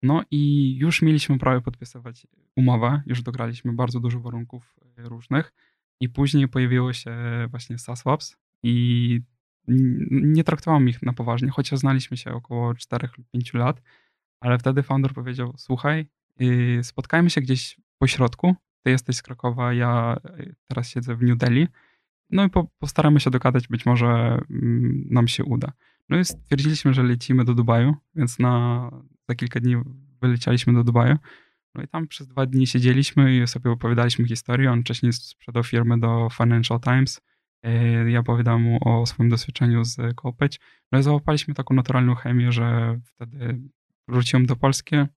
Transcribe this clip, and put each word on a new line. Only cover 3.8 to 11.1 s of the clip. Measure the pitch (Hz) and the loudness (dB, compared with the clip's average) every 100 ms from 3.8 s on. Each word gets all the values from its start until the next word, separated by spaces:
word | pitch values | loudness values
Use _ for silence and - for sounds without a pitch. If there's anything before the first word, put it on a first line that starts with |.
| 127 123 | -4 -2
dużo | 120 120 | -4 -6
warunków, | 120 117 117 123 _ _ _ _ | -8 -12 -12 -18 _ _ _ _
y, | 120 | -18
różnych | 117 120 135 160 _ _ _ _ _ | -18 -4 -4 -4 _ _ _ _ _
i | 127 | -6
później | 120 139 143 135 | -2 2 2 2
pojawiło | 131 127 127 127 | 0 0 2 0
się | 123 - 117 120 117 117 | -4 -10 -10 -6 -6 -6
właśnie | 120 - 117 | -8 -12 -14
SASWAP'S | - 120 - 151 - _ _ _ | -12 -8 -4 -4 -4 _ _ _
i | 120 120 120 120 120 120 120 _ _ _ - | -2 2 2 2 2 0 -4 _ _ _ 0
n-, | 127 131 123 - | 2 2 0 -2
nie | 135 147 156 | 0 2 2
traktowałem | 160 156 - 156 127 | 2 -2 0 2 2
ich | 120 | 0
na | 123 | -6